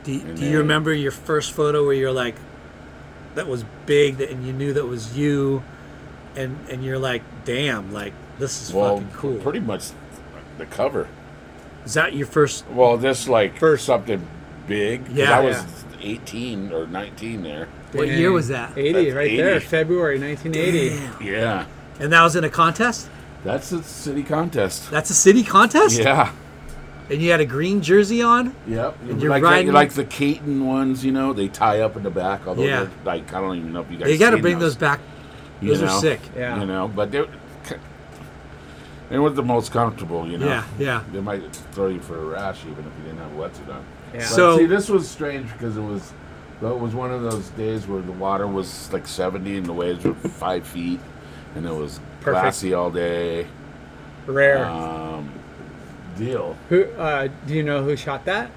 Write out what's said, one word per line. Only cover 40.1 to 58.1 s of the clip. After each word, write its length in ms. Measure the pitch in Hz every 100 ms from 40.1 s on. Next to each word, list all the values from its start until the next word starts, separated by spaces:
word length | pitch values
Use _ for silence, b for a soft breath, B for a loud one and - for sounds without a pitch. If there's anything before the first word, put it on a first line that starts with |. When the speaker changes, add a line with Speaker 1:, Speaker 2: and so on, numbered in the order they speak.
| 85 82
Speaker 2:
you 100 | 87
know. 100 | 143
Speaker 1:
Yeah, 160 | 123 107 104
yeah. 220 | 139 117 104
Speaker 2:
They 80 | 98
might 220 | 101 101 80 78 -
throw 140 | 98 95
you 120 | 90
for 180 | 82 82
a 80 | 78
rash 360 | 82 98 78
even 180 | 78 73 73
if 60 | 73
you 140 | 78
didn't 80 | 80
have 140 | 80
a 20 | 76
wetsuit 320 | 76 - 69
on. 100 | 67 67 - -
Speaker 3:
Yeah. 60 | 120
Speaker 2:
But 40 | 117
Speaker 1:
So 300 | 185 175 165
Speaker 2:
see, 80 | 165
this 240 | 202 202
was 180 | 196 160
strange 440 | - 147 139 117
because 260 | 113 117 107
it 40 |
was, 300 | 107 101 - - - - - -
it 180 | 110 123
was 160 | 117 117
one 160 | 127
of 100 | 127
those 280 | 117 107 92
days 380 | - 110 110 95
where 140 | 98
the 100 | 90
water 340 | 90 98 98 101
was, 440 | 98 90 - -
like, 140 | 95 -
seventy 500 | - 92 95 95 98
and 80 | 90
the 80 |
waves 300 | 85 87 90 85
were 80 |
five 520 | 82 - - 85 92 87
feet, 340 | 87 85 90 - - B B B 73
and 100 | 82
it 80 |
was 260 | 78 73 - - -
Speaker 3:
Perfect. 200 | - 90
Speaker 2:
glassy 300 | 95 95 95
all 160 | 90 87
day. 560 | 87 85 85 85 82 85 - - - - - - - -
Speaker 3:
Rare. 400 | 135 139 139 117
Speaker 2:
Um, 640 | 82 80 80 80 78 73 69 - - - - - - 90 87
deal. 380 | 117 120 - - -
Speaker 3:
Who, 140 | 175 196 -
uh, 300 | 160 143 135 143 139
do 60 |
you 100 | 156
know 200 | 151 147
who 120 | 139 143
shot 300 | -